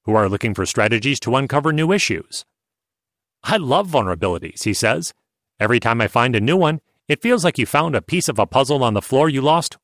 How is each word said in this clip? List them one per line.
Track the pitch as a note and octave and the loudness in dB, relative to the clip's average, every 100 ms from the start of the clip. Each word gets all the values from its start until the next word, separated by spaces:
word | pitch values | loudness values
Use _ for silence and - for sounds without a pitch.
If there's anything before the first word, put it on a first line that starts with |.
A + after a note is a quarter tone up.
who | - | 0
are | G#2+ G2+ | 2 2
looking | G2+ A#2 | 0 -4
for | G2 F#2 | -2 -2
strategies | - G#2+ A2+ B2 C#3 | 0 0 0 -2 -4
to | - B2+ | 0 0
uncover | C3+ C#3+ D3 | 0 -2 0
new | D3+ D#3+ | 0 0
issues. | G3 - F2+ - - - _ _ _ _ _ _ _ _ _ | 0 0 -4 -8 -14 -16 _ _ _ _ _ _ _ _ _
"I | - G#3 | -4 -2
love | C#3+ D3+ G3 | 2 0 2
vulnerabilities," | D3+ G2 E2+ F#2+ E2+ E2 - | 0 0 0 -2 -2 -6 -8
he | - | -4
says. | G2 A2 C3+ E3+ - _ _ _ - | 0 0 0 -4 -12 _ _ _ -4
"Every | G#2+ A#2+ | 0 2
time | A#2 A#2 | 2 0
I | G#2+ | 0
find | B2 B2 A#2 | 0 2 0
a | |
new | A2 F3+ | 2 2
one, | E3 D#3 - _ - | 2 -2 -8 _ -10
it | D3 | -4
feels | A#3 A#3+ E3+ | 0 2 0
like | - | -2
you | D#3+ | -2
found | D3 E3 B2+ | 0 0 -2
a | |
piece | - F3 - | -2 -2 0
of | A2 | 0
a | G2 | 0
puzzle | - C3+ C#3+ | 2 2 2
on | B2 G#2 | 2 0
the | |
floor | - C3+ D#3+ | 0 2 2
you | C#3 | 2
lost | C#3 E3 D#3+ - | 2 2 0 -8